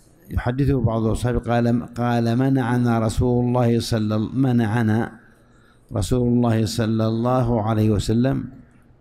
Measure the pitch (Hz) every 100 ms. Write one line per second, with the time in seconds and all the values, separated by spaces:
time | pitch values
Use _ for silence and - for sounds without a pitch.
0 | - - - - 123 127 135 135 117 113
1 | 110 104 123 120 113 120 117 120 - -
2 | 120 120 117 120 135 135 117 123 120 113
3 | - - 127 123 123 123 120 117 117 117
4 | 107 107 104 123 135 120 110 117 110 110
5 | 113 - - _ _ - - _ - 113
6 | 95 127 120 120 120 113 107 - 110 113
7 | 110 113 120 127 120 120 107 110 110 101
8 | - 110 131 135 - - - _ - -